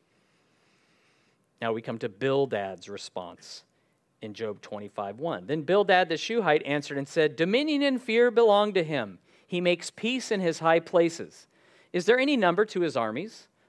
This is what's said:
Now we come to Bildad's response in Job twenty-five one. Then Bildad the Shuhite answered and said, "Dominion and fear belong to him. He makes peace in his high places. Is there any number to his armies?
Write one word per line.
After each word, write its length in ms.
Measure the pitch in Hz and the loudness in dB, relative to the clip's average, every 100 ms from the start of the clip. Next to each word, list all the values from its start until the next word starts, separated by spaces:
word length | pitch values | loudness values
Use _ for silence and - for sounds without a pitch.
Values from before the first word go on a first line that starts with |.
| _ _ _ _ _ _ _ _ _ _ _ _ _ _ _ - | _ _ _ _ _ _ _ _ _ _ _ _ _ _ _ -6
Now 100 | 117 | -4
we 100 | 113 | -4
come 180 | 117 113 | -6 -8
to 100 | 120 | -8
Bildad's 800 | 101 131 139 135 110 98 90 87 | -4 -2 0 0 -2 -6 -10 -14
response 760 | 101 - - 87 85 - - _ _ _ _ _ _ | -14 -12 -12 -12 -16 -20 -20 _ _ _ _ _ _
in 120 | 110 | -14
Job 280 | 101 110 101 | -8 -8 -10
twenty-five 580 | - 104 101 - 101 107 | -12 -12 -12 -8 -8 -6
one. 280 | 165 117 92 | -6 -6 -6
Then 140 | 156 | -6
Bildad 480 | 143 196 202 185 180 | 0 2 4 4 2
the 80 | 165 | -2
Shuhite 480 | - 233 180 156 139 | -4 -2 2 2 2
answered 320 | 147 143 143 | -4 -4 -8
and 100 | 139 | -4
said, 300 | 170 151 147 | 0 0 2
"Dominion 440 | 165 226 302 294 | 0 0 0 0
and 200 | 285 254 | 0 0
fear 280 | - 226 240 | 0 2 4
belong 440 | 233 226 202 208 | 6 6 6 4
to 100 | 190 | 0
him. 360 | 156 147 107 87 _ _ - | 0 -2 -4 -10 _ _ -6
He 140 | 175 | -2
makes 300 | 180 175 - | 0 0 -4
peace 420 | - 220 254 - | -6 -4 -4 -2
in 100 | 208 | -2
his 180 | 175 151 | -2 0
high 200 | 165 165 | 4 2
places. 680 | 165 180 170 - 87 - _ _ _ _ _ | 4 2 2 0 -14 -16 _ _ _ _ _
Is 140 | 175 175 | -4 2
there 140 | 247 | 4
any 180 | 269 277 | 4 4
number 280 | 185 175 208 | 4 4 0
to 160 | 190 | 0
his 140 | 170 127 | -2 0
armies? 520 | 113 113 214 - - _ | -2 -4 -10 -14 -20 _